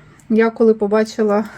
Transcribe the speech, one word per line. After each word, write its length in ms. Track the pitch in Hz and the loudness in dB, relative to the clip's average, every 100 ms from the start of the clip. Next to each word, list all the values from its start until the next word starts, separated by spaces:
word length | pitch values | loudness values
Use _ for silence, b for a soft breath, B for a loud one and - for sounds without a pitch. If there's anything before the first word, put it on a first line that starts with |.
| B B - | B B -2
Я 200 | 220 226 | 0 0
коли 240 | 220 226 | 2 2
побачила 720 | 220 202 214 220 - 214 202 214 | 2 0 -2 -2 -2 -2 -2 -4